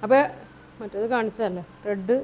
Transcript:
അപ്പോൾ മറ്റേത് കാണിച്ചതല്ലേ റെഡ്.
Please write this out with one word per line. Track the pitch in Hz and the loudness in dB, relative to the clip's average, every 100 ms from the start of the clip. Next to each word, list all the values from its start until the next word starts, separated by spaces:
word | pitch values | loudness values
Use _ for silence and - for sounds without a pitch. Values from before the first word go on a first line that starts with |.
അപ്പോൾ | 214 262 285 - - - - - | 6 4 4 -2 -18 -20 -20 -14
മറ്റേത് | 214 196 226 | -10 -4 -2
കാണിച്ചതല്ലേ | 247 220 - 220 185 170 - 208 | 0 -2 -2 -4 -4 -10 -10 -4
റെഡ്. | 202 190 254 | -4 0 0